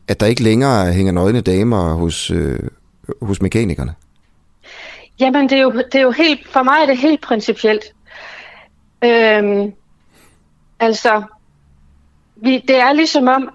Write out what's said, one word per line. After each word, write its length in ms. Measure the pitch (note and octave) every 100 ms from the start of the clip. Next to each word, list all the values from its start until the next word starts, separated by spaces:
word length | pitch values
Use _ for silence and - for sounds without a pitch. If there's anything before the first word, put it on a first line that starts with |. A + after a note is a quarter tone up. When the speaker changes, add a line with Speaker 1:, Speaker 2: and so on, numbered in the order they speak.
| -
Speaker 1:
at 120 | G2+
der 60 | G#2+
ikke 180 | B2
længere 500 | A2 A2+ C#3 A2+ F2+
hænger 200 | F2+ F#2+
nøgne 280 | F2 F#2+ A#2+
damer 520 | G#2 F#2 A#2 G#2+ E2+
hos, 380 | E2 E2+ D#2+ -
øh, 280 | E2+ D2 A#1+ - - _ _ - -
hos 200 | G2 G2
mekanikerne? 520 | F#2+ A2 G#2+ C#2 C2 - _ _ _ _ _ _ - - - - - -
Speaker 2:
Jamen, 300 | C4 C#4+ C4+
det 80 | C4+
er 40 |
jo, 100 | C4
det 240 | A3+ B3+ C4+
er 60 |
jo 100 | C4
helt, 360 | B3 D#4+ C#4 -
for 140 | C4+
mig 120 | C4 D4+
er 40 | C#4+
det 120 | B3
helt 240 | D4 D4
principielt. 640 | - A3+ A3 G#3 G#3+ G#3+ - _ _ - - - - - - _ _ _
Øhm, 680 | A#3+ A#3 A3 G#3+ G#3 G3+ G3+ - _ _ _ _ _ _ _ _ _ -
altså, 420 | A3+ A3 A#3+ G#3+ G3+ - _ _ _ _ _ _ _ _ _ _
vi, 280 | A#3 C4 -
det 80 | C4
er 140 | B3
ligesom 340 | D4+ D#4+ D4 B3
om, 220 | C4 B3+